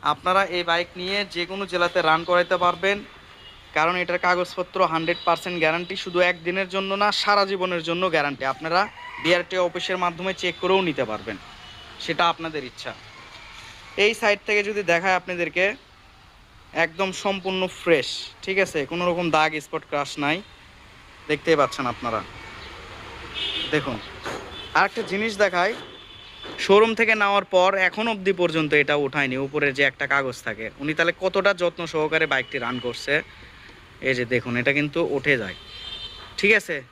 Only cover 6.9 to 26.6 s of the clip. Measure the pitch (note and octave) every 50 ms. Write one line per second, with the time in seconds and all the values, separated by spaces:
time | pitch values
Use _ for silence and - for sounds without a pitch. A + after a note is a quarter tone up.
6.9 | G3 G3 G#3 G#3 G3+ - - - G#3 G3+ G3 F#3+ G3 F#3+ F#3 F#3 F3+ E3+ D#3+ E3
7.9 | E3+ F3 F#3 F#3 D#3+ D#3 C#3+ C#3+ C#3 - C3+ C3+ C3+ - D3+ D#3+ E3 F3+ G3+ A#3
8.9 | - - - - - - C3 D#3 F3 F3 E3+ - F#3+ F#3 F3+ F3 E3+ F3+ - -
9.9 | F#3+ F3+ F3+ F3 E3+ E3 F3+ F#3+ F#3 - - F3+ E3 - - F3+ F#3+ F#3+ F#3+ F3
10.9 | C#3+ - C3 G#2+ G#2+ G#2 G2+ A2+ G#2 F#2 - - - - - - - - - -
11.9 | - - - - E3 D3 F3 E3+ D#3+ - D#3+ E3 D#3 D3+ C3+ B2 - - - B2+
12.9 | A2 - - - - - - - - - - - - - - - - - - -
13.9 | - - G3 G#3 A3+ - - G#3+ G#3 G3+ - - G#3 G#3 G3+ G3+ G#3+ G3+ G3+ F3
14.9 | A3+ E3+ F3 G3 F#3 F3+ F3 F#3 F3+ F3 E3+ D#3 C#3 F3 F#3 G3+ A3+ - - -
15.9 | - - - - - - - - - - - - - - - - - D3+ E3 E3
16.9 | D#3+ E3 G3 F#3+ F3+ - - G3+ G3 G3 F3+ F#3+ F#3+ F#3+ F#3 F3+ - - - F3+
17.9 | E3+ C#3 B2 - - - - - - - - - F#3+ F#3+ F#3+ F3+ - D#3+ C#3 C3
18.9 | E3 F3 F3 F3+ E3+ E3+ F3 E3 D#3 D#3 D#3 D#3 D#3 D3+ C#3+ - - D#3+ - -
19.9 | - C#3+ C#3+ C3+ - - C#3+ C#3+ D#3 F3+ G#3 - - - - - - - - -
20.9 | - - - - - - - - D3+ D3 - E3 D#3+ D3 C#3 B2 - - C3+ B2
21.9 | A#2 - B2+ A#2+ A2 G#2+ F2+ - - - - - - - - - - - - -
22.9 | - - - - - - - - - - - - - - - - - D3+ C#3 C#3
23.9 | A#2+ G#2+ - - - - - - - - - - - - - - - - F3+ G3
24.9 | - A#3 G#3+ E3 F3+ G3 G#3+ A3+ G#3+ G3 G#3 G3 F3+ F3+ F3 G3+ A#3+ - - -
25.9 | - - - - - - - - - - - - - -